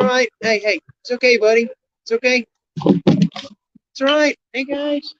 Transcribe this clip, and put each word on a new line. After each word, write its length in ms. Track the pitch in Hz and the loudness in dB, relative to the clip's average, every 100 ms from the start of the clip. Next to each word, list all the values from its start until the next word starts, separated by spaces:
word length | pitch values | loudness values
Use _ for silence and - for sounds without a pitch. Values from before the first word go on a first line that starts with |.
all 60 | 254 | 0
right. 220 | 247 233 - | 2 -2 -4
Hey, 180 | 214 214 | -4 -2
hey, 200 | 208 180 - _ | -2 -4 -8 _
it's 100 | - | -10
okay, 260 | 247 247 240 | -2 2 2
buddy. 320 | 214 226 233 - _ _ | 4 2 0 -6 _ _
It's 80 | - | -6
okay. 340 | 226 254 254 226 _ _ - 143 | -4 0 -2 -4 _ _ -4 0
It's 1160 | 180 - - 175 - 277 - _ _ _ - | 2 2 2 0 -2 -18 -20 _ _ _ -4
all 60 | 269 | 0
right. 300 | 294 302 - _ | 2 0 -2 _
Hey, 100 | 247 269 | -8 -6
guys. 480 | 285 294 294 294 | -6 -4 -4 -6